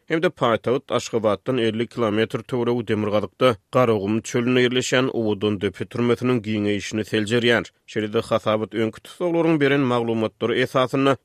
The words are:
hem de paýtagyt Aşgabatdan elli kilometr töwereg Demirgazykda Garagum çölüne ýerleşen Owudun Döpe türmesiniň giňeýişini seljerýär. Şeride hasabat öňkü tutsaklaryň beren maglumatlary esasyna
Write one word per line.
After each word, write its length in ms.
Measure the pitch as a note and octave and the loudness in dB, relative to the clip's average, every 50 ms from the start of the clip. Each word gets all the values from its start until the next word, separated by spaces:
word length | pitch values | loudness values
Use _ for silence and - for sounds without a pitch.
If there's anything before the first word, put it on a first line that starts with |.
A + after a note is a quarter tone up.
| _ | _
hem 160 | - D#3 E3 | -4 -2 -2
de 40 | F3+ | 0
paýtagyt 680 | E3+ - - C#3 A#2+ A2+ - - A#2 B2 C#3+ - - | -2 -2 0 0 2 2 2 0 0 -2 -2 -2 -2
Aşgabatdan 680 | - B2 - - - A2+ G2+ G#2+ G2 - - B2+ C3 B2 | -4 -4 -2 -2 -2 0 0 0 0 0 -2 -4 -2 0
elli 280 | A2+ A2+ G#2 A2+ A#2+ | 0 0 0 -2 -4
kilometr 520 | - - B2 A#2 G#2+ G#2 A2 A2+ - - A2+ | -6 -4 -2 -2 0 2 0 0 0 -2 -6
töwereg 500 | A2 - C3 A#2+ A#2 A#2+ A#2+ B2 A2 A#2 | -6 -6 -4 -2 0 0 0 -2 -2 -2
Demirgazykda 680 | A2 G#2+ G#2+ G#2 G2+ G#2+ G2+ - - - B2+ B2+ A2 - _ _ | -2 -2 0 0 0 -2 -2 -4 -2 2 2 2 2 0 _ _
Garagum 480 | - B2+ B2+ A2+ A2 G2+ F#2+ G2+ A2 A2+ | 2 2 4 4 2 0 0 -2 -2 -2
çölüne 400 | - - - B2 A#2 B2 B2+ B2+ | -4 -2 -2 -2 0 2 2 2
ýerleşen 500 | B2 A#2+ B2 B2+ A#2+ - C#3 B2+ C3 C3 | 2 2 2 -2 -2 0 0 0 0 0
Owudun 480 | - A#2 A2+ G#2 G#2 G2 G#2 G#2 G#2 F2+ | -2 -2 -2 -2 -2 0 0 0 0 0
Döpe 240 | G#2 G2 - - A2 | -2 -4 -4 -6 -10
türmesiniň 560 | - - A#2 A#2+ A#2+ A#2 - B2 B2 B2+ A#2 | -8 -4 -2 0 0 0 0 0 0 0 0
giňeýişini 640 | G2+ A2 G#2+ G#2+ G#2 G#2 G#2 G2 - - A2+ G#2+ G2+ | -2 -2 -2 0 0 0 -2 -2 -4 -4 -6 -6 -4
seljerýär. 600 | - - A2 G#2+ G2 A#2 A#2+ A2+ A#2+ A#2 G#2 E2+ - - _ _ | -2 -2 -2 0 0 0 2 4 4 4 2 0 -2 -10 _ _
Şeride 340 | - - A2 G#2+ G#2+ G#2 A2+ | -10 -6 -6 -4 -2 -2 -2
hasabat 540 | G#2+ - A#2 G#2+ - A2+ A2 G#2+ G#2+ F#2 G#2 | 0 0 0 0 2 0 0 0 -2 -4 -2
öňkü 260 | A2 A2 A2 - - | -2 -2 -2 -4 -8
tutsaklaryň 600 | - - - - F3+ F3 E3 E3+ D#3+ E3 E3 D3 | -14 -18 -8 -6 -4 -2 0 0 2 2 2 2
beren 200 | C#3+ C3+ C#3 C#3+ | 2 2 2 2
maglumatlary 840 | C#3 B2 B2 A#2+ A#2 A#2 A2+ A2+ A2 A2 - - A2 A2+ A2+ A#2+ | 2 2 2 0 0 0 0 0 -2 -2 -2 -2 -2 0 0 0
esasyna 540 | C3 - - C3+ B2+ A#2+ - C3+ C#3 C#3 C3+ - | 0 0 2 0 0 2 0 2 2 2 2 0